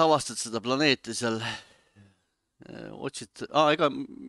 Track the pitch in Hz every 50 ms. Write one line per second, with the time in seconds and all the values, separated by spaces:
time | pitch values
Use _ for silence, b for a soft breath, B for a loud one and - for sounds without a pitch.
0 | 160 165 151 139 - - 113 - - 117 113 110 98 123 131 139 156 147 131 -
1 | - 117 110 - 123 117 113 110 113 113 110 B B B B B B B B 101
2 | 101 98 B B B B B _ _ _ _ _ - - 110 113 110 - - -
3 | 131 135 - - 113 - _ - - - - 147 156 151 156 156 160 143 127 135
4 | 139 - - - 135